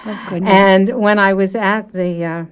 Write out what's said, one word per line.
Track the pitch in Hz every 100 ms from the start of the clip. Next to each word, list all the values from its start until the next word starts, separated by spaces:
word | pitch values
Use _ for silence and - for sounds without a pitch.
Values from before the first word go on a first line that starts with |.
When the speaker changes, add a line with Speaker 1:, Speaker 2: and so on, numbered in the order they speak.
| 220
Speaker 1:
Oh, | 202 -
goodness. | 180 196
Speaker 2:
And | 190 196 190 196 247
when | 208 208
I | 196
was | 196 190 226
at | 196 214 214
the, | 185 180 170
uh, | 170 165 165